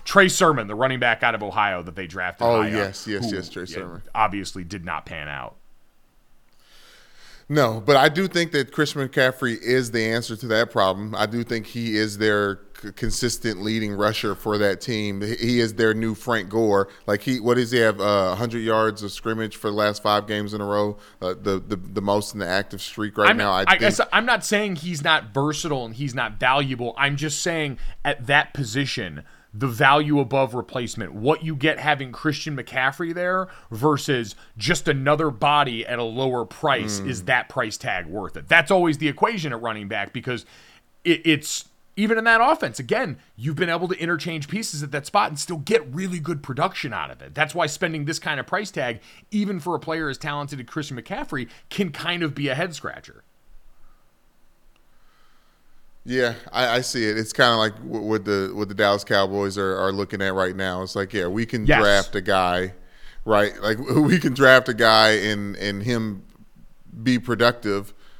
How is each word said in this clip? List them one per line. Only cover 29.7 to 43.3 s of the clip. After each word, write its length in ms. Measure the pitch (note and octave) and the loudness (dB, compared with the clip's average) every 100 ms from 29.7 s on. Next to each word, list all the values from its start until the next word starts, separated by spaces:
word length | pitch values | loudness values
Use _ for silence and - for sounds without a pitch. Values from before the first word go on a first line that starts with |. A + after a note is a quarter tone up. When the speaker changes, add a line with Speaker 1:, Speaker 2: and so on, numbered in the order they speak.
| A2 C#3 C#3+ D3+ D3 | 4 6 6 4 2
Speaker 1:
above 320 | B2 C#3 C3 | 2 0 0
replacement, 640 | B2 A2+ C3 A#2 - F#2 | -4 -6 -8 -6 -8 -10
what 280 | F#2+ A#2+ D#3+ | -2 0 0
you 140 | D#3+ D3 | -2 0
get 220 | D#3 - | 0 2
having 340 | D3+ C#3+ C3 | 0 -2 -4
Christian 420 | A#2+ D#3 D3 D#3+ | -4 -2 -2 -6
McCaffrey 600 | C#3 A#2 C3 C3 - E3+ | -8 -6 0 0 0 -6
there 340 | E3+ F3+ F#3 F#3 - - | -4 -2 -2 -4 -12 -12
versus 640 | A2 D3 C#3+ - B2+ G#2+ - - - | 0 2 2 0 -2 -2 -10 -20 -6
just 280 | G#2 E3 F3 | -2 0 0
another 420 | C#3 C3+ D3+ D#3 | 0 2 2 0
body 560 | A2+ D3 D3 C#3 A2+ A2 | 0 2 4 2 -2 -4
at 120 | A#2+ | -4
a 60 | |
lower 400 | A#2 A#2 C3+ B2 | -4 -2 -2 -2
price, 560 | A2+ - D#3 B2+ G#2+ G2+ | -4 -2 0 0 0 -4
Speaker 2:
Mm. 80 | G2 | -4
Speaker 1:
is 160 | A#2+ | -6
that 240 | F2+ B2 - | 0 0 0
price 300 | - A2+ - | -4 -4 -6
tag 280 | B2+ F#2+ D#2+ | -6 -6 -6
worth 300 | G2+ F2+ - | -8 -8 -10
it? 100 | - | 2
That's 240 | E3 D#3+ | 4 6
always 280 | F#3+ F3 C#3 | 4 4 0
the 100 | D3 | -2
equation 460 | C#3+ - A3 D#3 | 0 0 0 -6
at 80 | A#2 | -6
running 260 | A#2 G#2+ G2+ | -6 -6 -6
back 240 | G#2+ G2+ | -6 -6
because 320 | B2 A#2+ A#2+ - - - _ _ _ | -6 -6 -6 -10 -20 -20 _ _ _
it, 200 | E3+ D#3 | 0 2
it's, 400 | E3 C#3+ - - - _ _ - | 2 0 -2 -10 -10 _ _ -2
even 220 | A3 A3+ | 0 2
in 60 | |
that 180 | A3+ A3+ | 4 6
offense, 360 | B3+ E4 C#3+ A2 | 6 2 -2 -6
again, 380 | A#2 A3 B3+ - _ | -2 -2 -2 -8 _